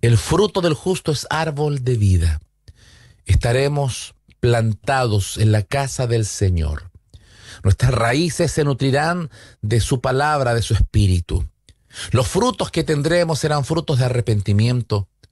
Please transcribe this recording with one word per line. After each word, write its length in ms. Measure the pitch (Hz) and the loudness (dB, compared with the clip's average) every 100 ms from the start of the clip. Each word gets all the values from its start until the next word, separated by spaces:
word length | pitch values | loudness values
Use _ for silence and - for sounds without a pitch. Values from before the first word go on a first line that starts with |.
El 160 | 113 117 | 4 4
fruto 420 | - 160 208 - | 4 2 2 2
del 140 | 175 | 0
justo 360 | 147 - 185 - | 0 -2 -4 -2
es 160 | 147 - | -4 -4
árbol 520 | 151 160 143 151 143 | -4 -2 -2 -2 -2
de 140 | 123 123 | -2 2
vida. 440 | 101 92 82 78 - _ _ - - - - _ | 4 4 2 -2 -8 _ _ -20 -20 -20 -20 _
Estaremos 880 | - 120 120 123 139 147 139 110 - _ _ _ | 0 2 2 0 0 0 -2 -4 -12 _ _ _
plantados 1000 | 123 117 113 107 - 135 127 104 95 - | 0 2 0 -2 -2 0 2 0 -2 0
en 120 | 110 | 2
la 120 | 107 | 2
casa 440 | 101 139 135 - 127 | 0 -4 -4 -4 -2
del 200 | 117 107 | 0 -2
Señor. 680 | - 95 87 76 76 - - _ - _ - - - | -2 0 0 -2 -4 -10 -20 _ -20 _ -20 -20 -4
Nuestras 280 | 95 98 127 | 0 2 2
raíces 600 | 120 113 131 170 - 175 | 2 0 0 -2 0 -2
se 100 | 135 | 0
nutrirán 680 | 147 131 135 131 156 180 160 - - - | 0 0 0 0 0 -2 -6 -12 -20 -10
de 180 | 104 117 | -2 0
su 200 | - 131 | 0 0
palabra, 520 | 131 131 147 151 127 | 0 0 0 0 0
de 80 | 117 | 0
su 120 | 107 | 0
espíritu. 760 | 107 - - 101 90 - 90 73 _ _ _ _ - - | 0 2 2 2 0 -2 -4 -6 _ _ _ _ -16 -4
Los 160 | 131 127 | -2 0
frutos 420 | 185 240 - 202 | 0 -2 -2 -4
que 140 | - | -4
tendremos 560 | 151 151 143 175 170 151 | -2 -2 0 0 0 -2
serán 240 | 156 147 | -2 -2
frutos 340 | 131 165 156 135 | -2 -4 -2 0
de 60 | |
arrepentimiento, 1040 | 127 120 117 107 98 101 113 123 113 104 98 _ _ | 0 -2 -2 -2 0 2 2 0 -2 -4 -4 _ _